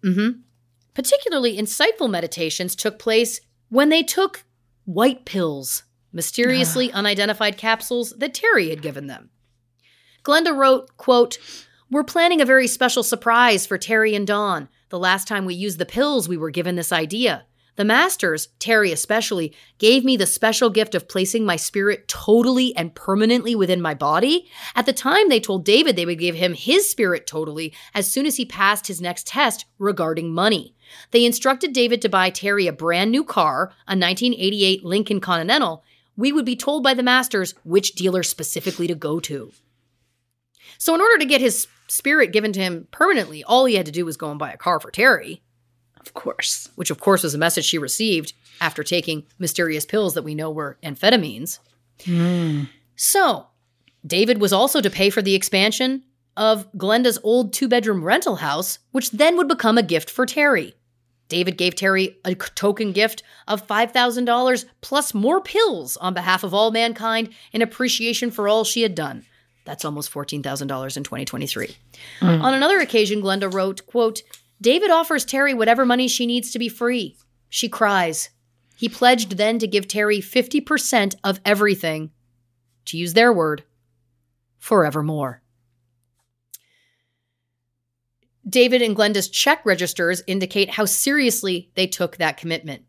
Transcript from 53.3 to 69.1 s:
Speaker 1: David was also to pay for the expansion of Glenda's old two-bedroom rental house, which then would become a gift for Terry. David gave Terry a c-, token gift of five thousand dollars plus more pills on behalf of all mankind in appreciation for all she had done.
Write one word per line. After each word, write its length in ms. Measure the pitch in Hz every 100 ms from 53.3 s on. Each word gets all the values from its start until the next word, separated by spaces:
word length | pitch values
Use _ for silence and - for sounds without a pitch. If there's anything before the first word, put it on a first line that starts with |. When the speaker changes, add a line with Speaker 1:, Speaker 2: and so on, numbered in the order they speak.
| 180 - _ _ _ _ _ 147
Speaker 1:
David 340 | 175 220 233
was 140 | 202
also 260 | 190 269 302
to 100 | 202
pay 200 | 190 196
for 120 | 202
the 140 | 196 190
expansion 680 | 190 196 202 208 262 262 _ _ _ -
of 340 | 220 214 190
Glenda's 460 | 196 190 226 247 220
old 280 | 214 240 220
two-bedroom 540 | - 262 240 220 196 160
rental 320 | 262 349 180
house, 420 | 156 147 185 - _
which 200 | 254 226
then 240 | 214 302 349
would 140 | 294
become 280 | 294 226 226
a 60 |
gift 260 | 185 160 -
for 160 | - 254
Terry. 500 | - 294 226 139 _ _ _ _ _ _
David 300 | 170 180 185
gave 180 | 180 175
Terry 420 | 190 190 190 -
a 80 | 190
c-, 60 | 185 - -
token 380 | 202 202 214
gift 280 | 190 220 220 - - -
of 220 | 208 202
five 240 | 208 233
thousand 320 | 247 247 240
dollars 420 | 240 240 254 254 - _
plus 340 | - 277 285
more 280 | 208 220 359
pills 560 | 370 403 453 208 127 -
on 160 | 180
behalf 280 | 180 175 185
of 100 | 190
all 180 | 196 226
mankind 600 | 226 233 226 226 226 226 - -
in 100 | 220
appreciation 720 | 226 - 254 - 233 233 240
for 160 | 220 202
all 160 | 214
she 180 | 220 233
had 120 | 226 170
done. 300 | 147